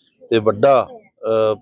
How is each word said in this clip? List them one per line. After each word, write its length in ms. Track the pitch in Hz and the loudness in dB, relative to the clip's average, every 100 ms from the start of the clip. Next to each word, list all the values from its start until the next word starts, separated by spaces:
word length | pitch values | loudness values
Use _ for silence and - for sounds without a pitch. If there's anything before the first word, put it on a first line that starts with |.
| _ _ - | _ _ -4
ਤੇ 100 | 113 | -2
ਵੱਡਾ, 480 | 107 101 135 131 101 | -2 0 2 2 0
ਅਹ, 600 | - _ _ 107 110 110 107 | -10 _ _ -4 -2 -2 -2